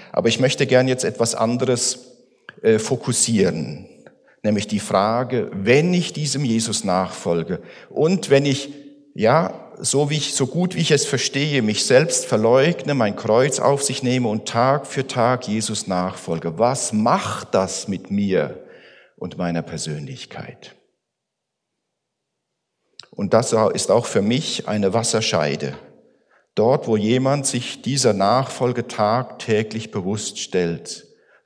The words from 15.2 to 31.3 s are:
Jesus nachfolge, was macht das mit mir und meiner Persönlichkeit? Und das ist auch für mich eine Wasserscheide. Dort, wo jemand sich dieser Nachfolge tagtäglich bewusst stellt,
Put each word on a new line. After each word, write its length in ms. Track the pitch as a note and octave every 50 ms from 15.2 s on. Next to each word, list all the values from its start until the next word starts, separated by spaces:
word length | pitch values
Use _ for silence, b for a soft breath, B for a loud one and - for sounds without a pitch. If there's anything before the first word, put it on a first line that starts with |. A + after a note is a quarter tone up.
| A2+ B2 B2 A#2+ -
Jesus 400 | G#2+ G#2+ A2 G#2+ - G#2+ - -
nachfolge, 720 | F#2+ F#2 F2+ F2+ F#2 - - - F2+ E2 D#2+ E2 E2+ D#2+ F#2
was 320 | A2+ B2 C3+ C3 - -
macht 640 | A2 G#2+ A2 A#2+ E3+ G3 - - - - - - -
das 320 | F#2+ F#2+ F#2 - - -
mit 240 | - F#2+ - - -
mir 500 | G2 G2+ - F#2+ F#2 E2 C#3+ B2+ - - B B B B B B B B B B B
und 220 | B F2+ E2+ -
meiner 240 | - F2+ F2 E2+ E2+
Persönlichkeit? 1120 | D#2+ - E2+ D2+ - D#2+ D2+ D2+ C#2+ C2+ C2 - - - - - - - - - - - - _ _ _ _ _ _ _ _ _ _ _ _ _ _ _ _ _ _ _ _ _ _ _ _ _ _ _ _ _ _ _ _ _ _ _ _ _ _ _ _ _ _ _ _ - - -
Und 240 | - - G2+ F2+ -
das 200 | A2+ - - A#2 A2 A2 F#2+ -
ist 160 | - - -
auch 160 | G2 A#2+ A#2
für 160 | - - G#2
mich 460 | G2+ G#2+ B2 C3+ - - - - -
eine 260 | - G#2+ G#2+ G2 F#2+ F#2
Wasserscheide. 840 | A2 - - - G#2+ G#2 - F2+ E2 D2+ C#2+ C#2 - C#2+ C#2 C#2 - - - - _ b b b b b b b b b b b
Dort, 320 | - G#2+ A#2+ C#3 C#3+ -
wo 100 | A#2 A2
jemand 480 | G#2+ G#2 G#2+ B2 B2+ C3 C3+ C#3+ C#3+ C3+
sich 360 | - - A#2+ - - - -
dieser 300 | - A#2+ C#3 C3+ B2+ A2+
Nachfolge 760 | G2+ F#2+ G2 G2+ A#2+ C3 C3+ - - - C3 B2 A#2 A#2+ A2+
tagtäglich 1080 | - - - G#2 G#2 A2+ B2+ B2+ - - - - A#2 A2 G#2+ A2+ A2 A2 G#2+ - -
bewusst 480 | - G#2 F2 F#2+ A2 G#2 - - - -
stellt, 680 | - - - F2+ F2 E2+ E2+ D2+ - - - - - b b b b b